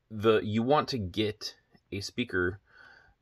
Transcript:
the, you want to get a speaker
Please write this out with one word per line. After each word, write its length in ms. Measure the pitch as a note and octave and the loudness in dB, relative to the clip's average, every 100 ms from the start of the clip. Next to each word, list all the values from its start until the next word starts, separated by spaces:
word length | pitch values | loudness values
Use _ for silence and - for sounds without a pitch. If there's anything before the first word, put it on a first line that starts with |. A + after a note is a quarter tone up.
| - | -16
the, 300 | A2 G#2+ A2 | 0 4 4
you 200 | G#2 G#2+ | 2 0
want 240 | A#2 D3 B2+ | 2 2 2
to 80 | C3+ | -4
get 580 | F#2 F#2+ G#2 - - - _ _ _ | -4 -2 -2 -4 -12 -16 _ _ _
a 80 | G2 | -10
speaker 600 | - - A#2+ F#2 F2+ G2 _ - - - - _ | -8 -6 -2 0 0 -2 _ -20 -20 -20 -20 _